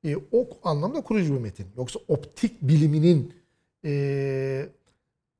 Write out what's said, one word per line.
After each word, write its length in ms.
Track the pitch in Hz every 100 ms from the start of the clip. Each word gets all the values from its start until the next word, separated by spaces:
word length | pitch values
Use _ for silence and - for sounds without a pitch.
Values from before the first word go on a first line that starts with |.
E, 120 | 156 147
o 320 | - 233 247 -
anlamda 360 | 175 147 185 302
kurucu 340 | - 220 160
bir 60 | 135
metin. 260 | 110 - 92 120
Yoksa 240 | 127 - -
optik 540 | 156 - - 233 -
biliminin, 720 | 139 156 156 151 170 156 120 - _ _ _ _
e, 840 | 156 143 143 139 139 135 135 135 147 _ _ _ _ _ _